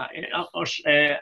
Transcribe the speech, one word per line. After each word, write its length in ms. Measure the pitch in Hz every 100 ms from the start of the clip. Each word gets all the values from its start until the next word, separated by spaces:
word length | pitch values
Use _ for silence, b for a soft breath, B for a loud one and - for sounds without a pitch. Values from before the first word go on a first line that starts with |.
| - -
eh, 140 | - 123 -
os, 280 | 170 165 - 151
eh, 320 | 147 147 139